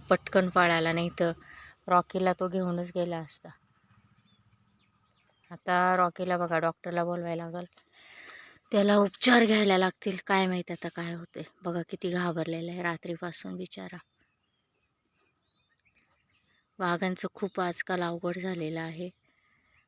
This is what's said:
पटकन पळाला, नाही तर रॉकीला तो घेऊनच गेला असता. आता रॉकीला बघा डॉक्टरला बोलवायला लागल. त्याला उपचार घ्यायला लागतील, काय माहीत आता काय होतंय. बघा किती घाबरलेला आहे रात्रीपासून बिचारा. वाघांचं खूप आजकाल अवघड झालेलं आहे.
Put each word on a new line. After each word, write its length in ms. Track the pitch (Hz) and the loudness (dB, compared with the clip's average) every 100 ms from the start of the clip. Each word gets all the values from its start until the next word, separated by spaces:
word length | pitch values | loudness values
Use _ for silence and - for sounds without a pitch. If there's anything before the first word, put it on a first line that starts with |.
| - | 0
पटकन 400 | 185 - 190 185 | 0 2 2 4
पळाला, 420 | 180 175 165 160 | 4 4 4 2
नाही 180 | 165 170 - | 0 -2 0
तर 120 | 170 165 - - - - - | -2 -2 -12 -20 -20 -14 2
रॉकीला 460 | 180 - 185 185 | 2 2 0 0
तो 140 | 180 185 | 0 -2
घेऊनच 440 | 185 180 175 175 180 | -2 -2 -4 -4 -4
गेला 220 | 175 165 | -4 -6
असता. 320 | 151 - 170 - _ _ _ _ _ _ _ _ _ _ _ _ _ _ _ _ _ _ _ | -8 -12 -12 -20 _ _ _ _ _ _ _ _ _ _ _ _ _ _ _ _ _ _ _
आता 440 | 170 - 180 185 185 | -8 0 2 4 4
रॉकीला 400 | 175 - 180 180 | 2 0 -2 0
बघा 220 | 170 165 | 0 0
डॉक्टरला 440 | 165 - 180 175 | 0 -2 -4 -2
बोलवायला 400 | 170 175 170 165 | -2 -4 -4 -6
लागल. 200 | 165 175 175 _ _ _ - - - - - - _ | -6 -10 -12 _ _ _ -20 -20 -20 -20 -20 -20 _
त्याला 260 | 208 202 208 | 2 4 6
उपचार 480 | 202 - 254 240 226 | 4 4 6 6 6
घ्यायला 320 | 214 202 185 | 6 4 4
लागतील, 400 | 185 - 202 185 - | 2 0 -6 -6 0
काय 200 | 190 190 | 2 2
माहीत 240 | 180 - | -2 -6
आता 160 | 175 170 | -8 -10
काय 260 | - 170 | -8 -8
होतंय. 300 | 170 170 - 160 _ | -10 -12 -14 -16 _
बघा 180 | 175 170 165 | -6 -6 -6
किती 200 | 190 180 | -6 -4
घाबरलेला 600 | 180 175 165 165 165 170 | -2 0 -2 -4 -6 -8
आहे 100 | 180 | -6
रात्रीपासून 720 | 175 165 - 165 175 - 190 185 | -4 -4 -8 -8 -8 -10 -10 -12
बिचारा. 420 | 185 - 180 175 - _ _ _ _ _ _ _ _ _ _ _ _ _ _ _ _ _ _ _ _ _ _ _ _ _ _ - | -12 -14 -14 -16 -20 _ _ _ _ _ _ _ _ _ _ _ _ _ _ _ _ _ _ _ _ _ _ _ _ _ _ -4
वाघांचं 480 | 180 170 190 180 190 | -2 0 -2 -4 -8
खूप 260 | - 196 - | -6 -6 -2
आजकाल 420 | 180 170 - 180 | -2 -4 -4 -2
अवघड 360 | 175 170 175 180 | -2 -4 -4 -4
झालेलं 440 | 185 175 156 160 | -6 -6 -6 -6
आहे. 280 | 165 160 180 - _ _ _ _ _ _ | -8 -10 -12 -14 _ _ _ _ _ _